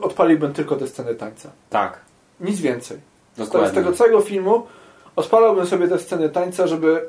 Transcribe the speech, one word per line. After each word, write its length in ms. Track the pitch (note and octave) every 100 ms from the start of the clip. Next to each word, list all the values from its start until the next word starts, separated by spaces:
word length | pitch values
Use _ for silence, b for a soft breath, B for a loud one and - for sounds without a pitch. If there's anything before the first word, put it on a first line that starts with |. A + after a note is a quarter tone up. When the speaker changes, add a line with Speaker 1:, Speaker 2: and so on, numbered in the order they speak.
Speaker 1:
odpaliłbym 520 | - - E3+ D#3 D3
tylko 220 | C#3+ D3+ C3
te 120 | B2+
sceny 280 | - A#2+ A#2
tańca. 340 | G#2+ - - _ _
Speaker 2:
Tak. 300 | A2 F#2+ - _ _ _ _
Speaker 1:
Nic 180 | F3+ G3+
więcej. 360 | D3 A#2+ - - - _ _ -
Speaker 2:
Dokładnie. 320 | A2 - -
Speaker 1:
Z 20 |
tego 180 | F#3+ F3+
całego 280 | F3+ A#3 A3
filmu 440 | G#3 G3 F#3 A#3 A#3 B B B B -
odpalałbym 500 | - A3+ A3+ F#3+ F3
sobie 200 | F3+ F3
te 120 | F3
sceny 300 | - F3 D#3
tańca, 380 | F3+ F3+ F3+ F3
żeby 340 | D#3+ D#3+ D#3+